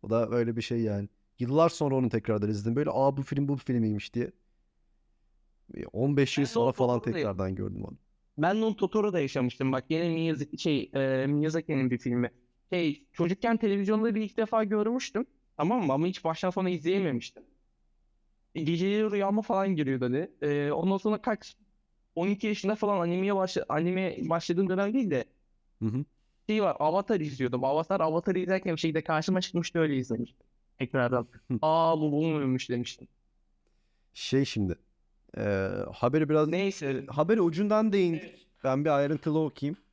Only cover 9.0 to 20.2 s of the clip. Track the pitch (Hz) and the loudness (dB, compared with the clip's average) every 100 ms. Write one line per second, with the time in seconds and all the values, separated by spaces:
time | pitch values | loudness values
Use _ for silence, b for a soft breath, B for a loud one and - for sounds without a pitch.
9 | 208 180 139 143 123 - 135 131 127 160 | 0 0 -2 0 -2 0 -2 -2 0 0
10 | 170 160 165 156 143 - 175 143 - 135 | 0 0 0 -2 -4 -4 0 0 0 -2
11 | 135 131 135 147 156 160 156 147 127 123 | 0 0 2 2 2 -2 -2 0 0 0
12 | - 120 120 _ _ _ _ 180 165 143 | 0 0 -2 _ _ _ _ -2 0 -2
13 | _ - 170 190 233 226 220 202 196 214 | _ -4 -2 0 0 0 2 0 2 2
14 | 226 214 214 - 220 226 214 214 208 247 | 2 0 -4 -2 0 2 2 2 0 -2
15 | - 202 254 _ _ - 151 247 170 135 | -4 -6 -6 _ _ -2 0 2 2 2
16 | 170 180 160 160 185 180 185 180 151 190 | 0 -2 -4 -2 -2 0 -2 0 0 0
17 | 185 120 - - - _ _ _ _ _ | 0 -2 -6 -18 -20 _ _ _ _ _
18 | _ _ _ _ _ - 151 170 185 208 | _ _ _ _ _ -6 -2 0 2 2
19 | 214 202 196 208 214 196 190 180 139 135 | 0 0 2 0 0 0 2 0 0 0
20 | 123 127 | 0 0